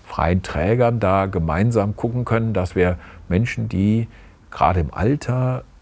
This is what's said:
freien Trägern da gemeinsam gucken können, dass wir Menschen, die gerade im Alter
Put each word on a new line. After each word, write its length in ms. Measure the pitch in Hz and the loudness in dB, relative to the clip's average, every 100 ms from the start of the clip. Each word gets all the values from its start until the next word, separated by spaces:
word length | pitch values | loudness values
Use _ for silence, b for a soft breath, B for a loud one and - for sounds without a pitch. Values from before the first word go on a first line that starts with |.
freien 380 | - - 80 92 | -10 -2 2 2
Trägern 580 | - 78 85 120 120 120 | 0 -2 0 2 2 2
da 240 | 101 98 | 2 2
gemeinsam 720 | 98 95 80 78 113 117 101 104 | 0 -2 -2 2 2 2 0 -2
gucken 300 | 120 123 120 | -4 -4 -2
können, 260 | 113 113 | 0 0
dass 240 | 101 92 92 | 0 -2 2
wir 220 | 90 90 B B - | 0 0 B B -2
Menschen, 400 | 87 120 - 110 | 0 0 -2 -4
die 380 | 90 101 110 113 B B B - | 0 2 2 -2 B B B -20
gerade 300 | - 76 92 | -2 0 2
im 120 | 71 | -2
Alter 720 | - 104 147 - 127 127 127 - - | 0 0 0 -2 -2 -2 -4 -8 -18